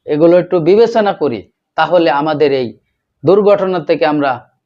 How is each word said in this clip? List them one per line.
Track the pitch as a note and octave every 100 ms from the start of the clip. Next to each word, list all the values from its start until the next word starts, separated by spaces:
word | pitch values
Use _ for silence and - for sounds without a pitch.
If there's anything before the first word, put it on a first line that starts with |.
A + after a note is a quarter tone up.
| -
এগুলো | D3+ E3+ F3+
একটু | F3+ F3+
বিবেচনা | D#3+ G#3 A#3 A3+ G3+
করি, | F3+ D3 G#2+ - _ _ -
তাহলে | D#3 F3 E3
আমাদের | C#3+ D#3 D3 D3
এই | C3+ A#2 G#2+ _ _ _ _
দুর্ঘটনা | C#3 G3+ G3+ G3+ F#3+ F3+
থেকে | D3 D#3 D#3
আমরা | D3+ C#3 A#2+ - _